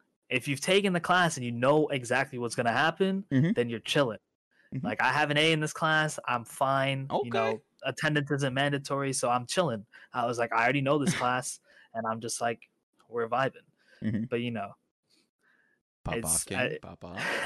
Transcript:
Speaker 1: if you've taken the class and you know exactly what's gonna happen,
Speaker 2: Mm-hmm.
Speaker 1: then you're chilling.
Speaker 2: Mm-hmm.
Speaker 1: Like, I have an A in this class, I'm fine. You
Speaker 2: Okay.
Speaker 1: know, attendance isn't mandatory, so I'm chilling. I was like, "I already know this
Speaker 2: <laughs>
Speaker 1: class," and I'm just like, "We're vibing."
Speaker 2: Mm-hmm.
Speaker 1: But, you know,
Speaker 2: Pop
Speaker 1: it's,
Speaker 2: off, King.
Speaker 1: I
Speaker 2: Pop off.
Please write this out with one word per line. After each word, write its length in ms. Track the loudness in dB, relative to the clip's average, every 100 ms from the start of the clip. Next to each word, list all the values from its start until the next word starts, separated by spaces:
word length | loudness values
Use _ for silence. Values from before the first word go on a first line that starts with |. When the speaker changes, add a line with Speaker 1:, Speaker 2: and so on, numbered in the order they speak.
| _ _ -6
Speaker 1:
if 180 | -4 -2
you've 140 | -4
taken 320 | 2 4 4
the 60 | 0
class 380 | 2 4 4 0
and 80 | -4
you 60 |
know 360 | 2 4 4 4
exactly 500 | 0 0 0 0 -4
what's 160 | -4 0
gonna 160 | 2
happen, 540 | 4 2 2 0 0 0
Speaker 2:
Mm-hmm. 240 | 2 4 2
Speaker 1:
then 140 | 0
you're 100 | -2
chilling. 400 | -2 2 2 -2 _ _ _ _ -10
Speaker 2:
Mm-hmm. 160 | -6 -4
Speaker 1:
Like, 120 | 0
I 100 | 0
have 180 | 2 2
an 60 | 4
A 160 | 4
in 80 | 2
this 120 | -2
class, 460 | -2 2 2 0 -2 -4
I'm 180 | -4 -4
fine. 680 | -2 0 2 2 -2 -2 -4
You 100 | -2
Speaker 2:
Okay. 0 |
Speaker 1:
know, 320 | 0 0 -2 _ _ -8
attendance 460 | -2 0 2 0
isn't 220 | 0 0
mandatory, 600 | 2 0 0 -2 -2 -2
so 160 | 0 0
I'm 180 | 0 0
chilling. 380 | 0 0 -2 -8 -20 -10
I 120 | -4 -2
was 120 | 0
like, 140 | 0
"I 100 | 2
already 180 | 2 2
know 180 | 2 2
this 140 | 2
Speaker 2:
<laughs> 20 | 2
Speaker 1:
class," 440 | 0 0 -4 -12 _ -20 -12
and 140 | -6 -4
I'm 140 | -4
just 200 | -6 -2
like, 280 | -2 -4 _ _ _ _ -8
"We're 200 | -4 -2
vibing." 380 | 0 0 -2 _ _ _ -8
Speaker 2:
Mm-hmm. 220 | -4 -4 -4
Speaker 1:
But, 120 | -4
you 100 | -4
know, 220 | -6 -10 -14 _ _ _ _ _ _ _ _ _ _ _ _ -8
Speaker 2:
Pop 180 | -6
Speaker 1:
it's, 20 | -2
Speaker 2:
off, 200 | -4 -2
King. 260 | -4 -4
Speaker 1:
I 80 | -4
Speaker 2:
Pop 220 | -12 -16
off. 320 | -12 -8 -6 0